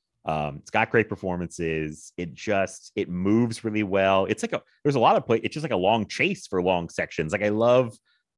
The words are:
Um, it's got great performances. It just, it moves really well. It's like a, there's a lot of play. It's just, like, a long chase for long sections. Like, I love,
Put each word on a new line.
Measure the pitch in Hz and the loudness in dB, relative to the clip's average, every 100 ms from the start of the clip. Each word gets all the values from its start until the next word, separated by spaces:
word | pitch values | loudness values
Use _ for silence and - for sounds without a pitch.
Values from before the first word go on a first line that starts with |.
| _ _ 80 | _ _ -6
Um, | 78 76 71 | -4 -4 -8
it's | - | -4
got | 107 113 | -2 2
great | 120 107 | 2 2
performances. | 98 95 87 85 - 82 80 78 78 - - | -2 -6 -4 -6 -4 -2 -2 -4 -8 -14 -10
It | 87 - | -10 -8
just, | - 98 92 - - 104 | -2 0 -2 -6 -10 -6
it | 90 | -6
moves | 90 95 113 120 113 | -2 2 2 2 -2
really | 110 107 | -4 -2
well. | 101 98 95 95 95 | 0 2 4 4 0
It's | - | -4
like | 233 | -6
a, | - - _ | -6 -8 _
there's | 147 135 | -2 4
a | |
lot | 131 208 | 4 4
of | 131 | 2
play. | 117 | 0
It's | 117 | 0
just, | 151 | -6
like, | 151 | -4
a | 98 | 0
long | 92 113 98 | 2 0 0
chase | - 165 196 - | -2 -2 -2 -4
for | 92 | -2
long | 90 87 85 | 2 0 -2
sections. | - 82 - 78 | -6 -6 -4 -2
Like, | 95 | 0
I | 104 | 0
love, | 107 117 127 120 - _ _ _ | 2 4 4 2 -4 _ _ _